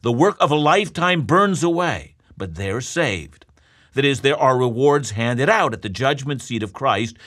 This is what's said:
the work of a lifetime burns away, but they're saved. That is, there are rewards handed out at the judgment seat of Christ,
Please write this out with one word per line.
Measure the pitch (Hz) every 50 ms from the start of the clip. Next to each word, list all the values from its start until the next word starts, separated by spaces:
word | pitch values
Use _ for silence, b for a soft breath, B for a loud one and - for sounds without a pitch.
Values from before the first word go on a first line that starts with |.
| B
the | 120
work | 120 123 170 202 - -
of | 180 143
a | 151
lifetime | 151 147 151 175 208 208 151 - 170 170 180 180 165 131
burns | - 165 190 202 202 185 127 160
away, | 170 170 170 180 160 107 76 76 - _ _ b b b
but | - 95 87 78
they're | 87 98 95 101 127
saved. | 131 - - 170 160 120 98 85 73 - - _ - _ _ b b b b b b b b
That | 131 139
is, | 143 135 -
there | 135 139 151
are | - 139 131 127
rewards | 127 127 123 110 123 139 147 143 147 113 104
handed | 104 110 117 120 123 120 135 185
out | 226 214 165 - 127
at | -
the | - 104
judgment | 90 98 131 135 147 131 131 147 143 131 -
seat | - 120 110
of | 110 95
Christ, | - - 135 131 104 101 120 117 - B B